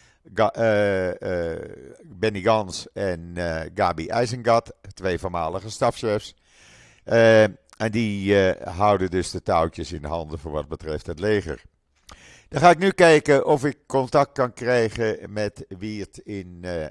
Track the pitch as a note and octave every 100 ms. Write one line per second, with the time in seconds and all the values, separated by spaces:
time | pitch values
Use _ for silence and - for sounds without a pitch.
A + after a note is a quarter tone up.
0 | _ _ - G2 G#2 - A2+ G#2 G2+ F#2+
1 | F#2 F2 F#2+ F2+ E2 E2 D2 - C2+ -
2 | E3 F#2 A2 G2+ F#2+ A2 F#2+ E2 - -
3 | G2 E2+ E2+ F2 E2+ D#2+ D#2+ F2+ F#2 D#2+
4 | E2+ A2+ A#2+ B2 A#2 A#2 - - G2 -
5 | F#2 E2+ F#2+ F2 D#2+ F#2 G#2+ - A#2+ -
6 | A2+ G#2 - - _ _ _ _ _ _
7 | - A#2 A2+ A2 G#2+ E2+ _ - A2 A2+
8 | A2 G2+ G2 G2+ F#2 - - F2 G#2 G2+
9 | F#2 F#2 F2 F2+ - F2 E2 - D#2+ E2+
10 | D2 E2+ D#2 D2 D#2 D2+ C#2+ D#2 D#2 D2+
11 | - D#2 G2+ G#2+ F2 C2+ _ _ _ _
12 | _ - - - - - F3 D#3+ F#3+ -
13 | E3+ D3+ - C#3 B2+ D3 C#3 - - C3+
14 | B2+ D3+ C#3 - B2 - A#2+ B2 A2 A#2+
15 | A2 G#2 - G#2 G#2 - - F#2 G#2+ G#2+
16 | F#2+ - - G2+ F2+ F2 F2+ F2 D#2